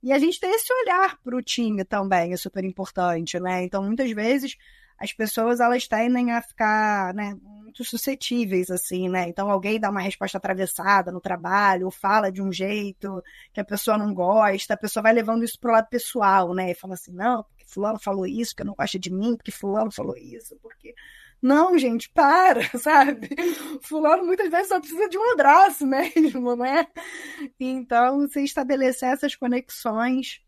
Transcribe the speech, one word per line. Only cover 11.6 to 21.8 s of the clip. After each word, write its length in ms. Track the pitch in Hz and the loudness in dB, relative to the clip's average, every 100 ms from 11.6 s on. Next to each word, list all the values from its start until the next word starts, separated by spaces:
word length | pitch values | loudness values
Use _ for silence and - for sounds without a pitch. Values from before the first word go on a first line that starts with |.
| 202 185 185 | 4 2 -2
ou 40 | |
fala 400 | - 196 214 196 | -4 0 2 2
de 120 | 190 | -2
um 100 | 196 | -6
jeito 720 | 175 190 208 202 185 196 190 - - - | -4 -4 -4 -6 -8 -10 -10 -14 -20 -14
que 80 | - | -10
a 40 | |
pessoa 340 | 202 202 - 214 | -6 -4 0 0
não 160 | 208 | 0
gosta, 600 | 185 180 214 208 196 - | 0 2 4 4 2 -4
a 20 | 208 | -4
pessoa 260 | 214 - | -4 0
vai 100 | 214 | 4
levando 320 | 233 220 226 | 4 2 -2
isso 140 | 233 - | -2 -4
pro 140 | 240 | 2
lado 160 | 226 220 | 2 2
pessoal, 680 | 240 - 254 202 196 175 | -4 -4 0 4 4 2
né? 160 | 180 185 | -2 -4
E 40 | |
fala 200 | 175 190 | -6 -8
assim, 180 | 180 - | -14 -14
"Não, 300 | 180 220 247 | -4 -2 -2
porque 200 | 214 _ | -4 _
fulano 340 | _ - 208 220 | _ -6 -4 -4
falou 280 | - 196 185 | -4 -4 -4
isso, 280 | 220 233 | -4 -6
que 100 | - | -6
não 100 | 202 | -10
gosta 240 | 202 - 185 | -6 -4 -4
de 140 | 185 | -6
mim, 240 | 185 220 233 | -4 -2 -2
porque 140 | - | -6
fulano 400 | - 202 202 220 | -8 -4 -2 -2
falou 260 | - - - | -4 -8 -10
isso, 400 | - 233 - - | -14 -20 -20 -20
porque." 340 | - - - - - - - _ | -20 -20 -20 -20 -20 -20 -20 _
Não, 340 | 254 285 359 | 4 6 6
gente, 320 | 349 | 4